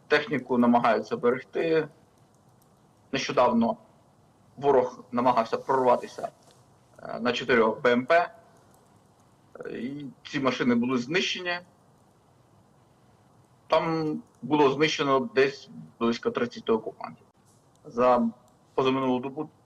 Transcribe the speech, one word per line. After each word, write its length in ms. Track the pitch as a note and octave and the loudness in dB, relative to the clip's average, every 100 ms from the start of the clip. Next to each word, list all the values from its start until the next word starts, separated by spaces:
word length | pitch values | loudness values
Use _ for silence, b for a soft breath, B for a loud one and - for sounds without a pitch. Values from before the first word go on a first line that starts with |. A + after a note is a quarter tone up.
| - | -2
техніку 500 | D3+ - C#3+ - B2 | -2 0 -6 -2 2
намагаються 580 | A#2+ A#2+ A#2 G#2+ - A#2 | 4 4 4 0 -2 -2
берегти. 720 | A#2+ B2+ - - E3 D#3+ D3+ - _ _ _ _ _ _ _ _ _ _ _ | -2 -2 -4 -4 0 0 -2 -10 _ _ _ _ _ _ _ _ _ _ _
Нещодавно 640 | C3 - C3+ B2 A#2 A#2 A2+ _ _ _ _ _ _ _ - | -6 -2 2 2 2 0 -2 _ _ _ _ _ _ _ -2
ворог 480 | C#3+ C3 B2+ - - | 2 4 2 -4 -8
намагався 440 | A#2+ B2+ A#2 A2+ - | 0 2 2 0 -4
прорватися, 720 | - C3 B2 A#2 A2 - - - _ _ _ _ _ - | 0 2 4 2 0 -10 -12 -12 _ _ _ _ _ -20
е, 180 | - - | -14 -6
на 120 | A#2+ | -4
чотирьох 480 | A#2 C3 A#2+ A2 A2 | -2 2 4 4 2
Б 100 | B2 | 2
М 140 | A#2+ B2+ | 2 4
П, 240 | E3+ F3 - - _ _ _ _ _ _ _ _ _ _ - | 2 2 -6 -20 _ _ _ _ _ _ _ _ _ _ -18
е, 140 | - - | -14 -10
і 280 | A#2+ C#3+ C#3 - | -10 -10 -12 -16
ці 180 | - C#3+ | -10 -4
машини 340 | C3 A#2+ B2+ | -2 0 0
були 240 | A#2+ B2 B2+ | 0 0 -2
знищені. 600 | A#2+ F3 - F#3 F3+ F3 - _ _ _ _ _ _ _ _ _ _ _ _ _ _ _ _ _ _ _ - | -2 -2 -2 -6 -6 -8 -10 _ _ _ _ _ _ _ _ _ _ _ _ _ _ _ _ _ _ _ -2
Там 560 | D#3+ E3+ D#3+ D#3 D#3 - _ | 0 0 -2 -4 -6 -10 _
було 280 | C#3 D3 C#3 | -2 4 4
знищено 500 | C3 D#3 D#3 C#3+ C3+ A#2 | 2 0 0 0 0 2
десь 360 | B2+ C#3 - - - - - | 2 2 0 -16 -20 -18 -4
близько 320 | A#2 A#2 A#2+ | -2 -2 -4
тридцяти 420 | - A#2+ A#2 - | -4 -4 -4 -2
окупантів. 540 | A2 - - - - _ _ _ _ _ _ | -2 -2 -12 -14 -16 _ _ _ _ _ _
За 440 | - A#2+ B2 B2 A#2 - _ _ _ | -8 0 2 4 0 -4 _ _ _
позаминулу 440 | - C3 C3+ C3 B2 | -2 0 0 0 -2
добу 300 | C3+ C#3 D3+ _ | -4 -10 -12 _